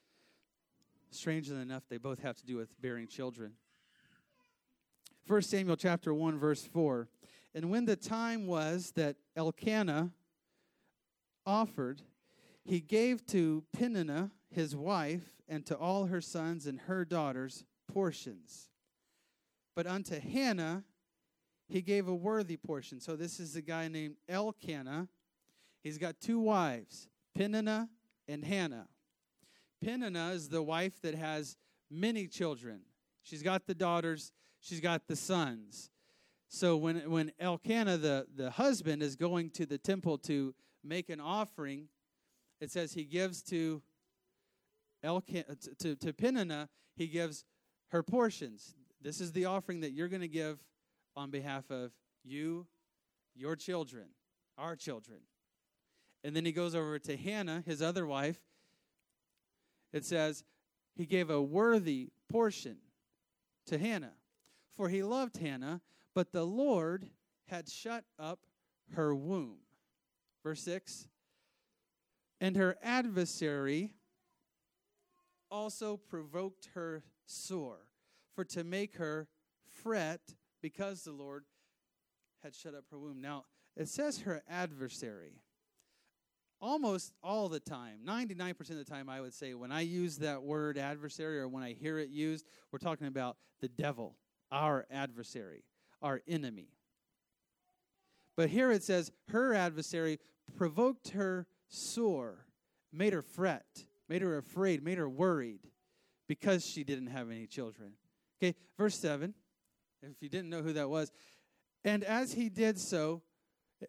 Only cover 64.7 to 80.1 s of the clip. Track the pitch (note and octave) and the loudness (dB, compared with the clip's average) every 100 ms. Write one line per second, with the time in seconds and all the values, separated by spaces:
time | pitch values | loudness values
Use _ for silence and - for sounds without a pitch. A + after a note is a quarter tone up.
64.7 | - F#3+ G3 G3 B3+ B3+ - D#3+ C3 C3+ | -2 0 2 2 2 0 -2 -4 -4 -4
65.7 | E3+ - _ _ - F3+ F3+ E3+ G#3+ C#4+ | -6 -8 _ _ 0 2 0 0 2 4
66.7 | G#3 D#3+ F#3 F#3+ - _ _ - F3 D#3+ | 4 4 -2 -6 -18 _ _ -10 -10 -8
67.7 | - A3+ A#3 - - D#3 F3+ _ _ _ | -10 -6 -6 -8 -12 -8 -8 _ _ _
68.7 | _ _ E3 D#3 C#3 D3 F#3+ B2+ F#2 _ | _ _ 2 2 2 0 -2 -2 -8 _
69.7 | _ _ _ _ _ _ _ D#3 D#3 F3+ | _ _ _ _ _ _ _ -6 -6 -4
70.7 | F#3 - - - _ _ _ _ _ _ | -6 -6 -14 -14 _ _ _ _ _ _
71.7 | _ _ _ _ _ _ _ F#3 F#3+ F#3 | _ _ _ _ _ _ _ 0 4 4
72.7 | - A3+ B3 B3 F#3 F3 - D#3 C#3+ C#3 | 2 0 0 2 0 0 0 -2 0 0
73.7 | D3+ G#3 - _ _ _ _ _ _ _ | 0 -2 -10 _ _ _ _ _ _ _
74.7 | _ _ _ _ _ _ _ _ G#3 G#3+ | _ _ _ _ _ _ _ _ -4 -4
75.7 | G#3 G#3+ G#3 - E3+ D#3 E3 F#3+ F#3+ - | -4 -4 -4 -6 -8 -6 -4 -4 -6 -14
76.7 | F#3 E3 D#3 - _ - - - F#3 C3+ | -8 -6 -6 -12 _ -16 -12 -6 -4 -4
77.7 | F#2 G2+ _ _ _ _ - F#3 F3+ E3+ | -10 -18 _ _ _ _ -8 -6 -4 -2
78.7 | F#3 G3+ - D#3+ D#3 D#3 _ _ _ _ | -2 -2 -4 -2 -2 -6 _ _ _ _
79.7 | - A3+ A3 D#3 | -12 -2 0 0